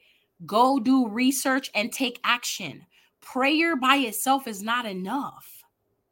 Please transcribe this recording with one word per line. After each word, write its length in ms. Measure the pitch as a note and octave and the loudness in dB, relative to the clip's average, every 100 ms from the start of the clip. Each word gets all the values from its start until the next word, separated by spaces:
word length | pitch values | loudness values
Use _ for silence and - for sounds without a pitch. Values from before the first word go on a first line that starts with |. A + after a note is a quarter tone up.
| _ _ _ _ E3 | _ _ _ _ -2
Go 340 | G#3 B3+ C#4 | 4 4 4
do 280 | A3 C4 A#3+ | 4 2 2
research 640 | G#3 B3+ C#4 C#4 C4 C#4 | 2 2 2 0 0 -2
and 160 | - A3 | -4 -4
take 300 | - B3 A#3+ G3+ | -2 -6 -2 -2
action. 600 | A#3+ - - F3 A#2+ - _ _ _ | 0 -2 -8 -10 -14 -20 _ _ _
Prayer 560 | - C4 C4 D#4 E4 D#4+ | -8 0 2 2 2 0
by 180 | B3+ C#4 | 2 2
itself 540 | B3 G#3 - C4+ C4 | 2 -2 0 0 -2
is 120 | G3+ | -10
not 240 | G#3 A#3+ A#3 | -4 -4 -4
enough. 800 | F#3 F#3 C4 G#3 - - - _ _ _ _ _ | -6 -6 -6 -8 -12 -20 -20 _ _ _ _ _